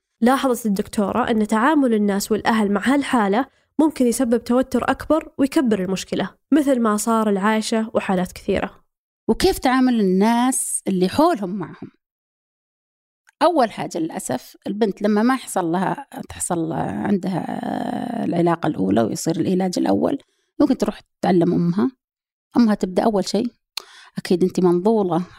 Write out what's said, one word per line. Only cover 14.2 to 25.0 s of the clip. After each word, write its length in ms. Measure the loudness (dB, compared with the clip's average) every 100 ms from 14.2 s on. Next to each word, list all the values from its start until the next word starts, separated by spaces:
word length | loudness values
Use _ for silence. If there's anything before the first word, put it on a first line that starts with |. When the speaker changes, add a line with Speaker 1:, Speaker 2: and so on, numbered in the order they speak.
| -6 -8 -8 -14 -10
Speaker 2:
البنت 340 | -2 -2 0
لما 220 | 0 2
ما 100 | 2
يحصل 320 | 0 -2 -4 -2
لها، 420 | -2 -2 -4 -10 -16 -16
تحصل 440 | -10 -4 -4 -2
عندها 720 | -4 -4 -4 -2 -2 -2 -4 -6 -6 -6 -6 -6 -6 -6 -6 -4
العلاقة 420 | 0 0 0 -2
الأولى 340 | -2 0 0
ويصير 340 | 0 -2 -4 -2
العلاج 380 | 0 0 0 -2
الأول، 400 | 0 0 0 -2 -8 _ _ 0
ممكن 180 | 0 2
تروح 220 | -2 -4
تتعلم 540 | -14 _ 2 2 4
أمها. 380 | 2 0 0 -2 -4 _ _ _ _ _ 2
أمها 180 | 2 2
تبدأ 280 | 0 2
أول 240 | 2 2 0
شيء: 200 | -2 -2 -6 _ -20 -20 -20 -16 -12
"أكيد 260 | -2 2
أنت 160 | 2 2
منظولة، 680 | 2 2 2 0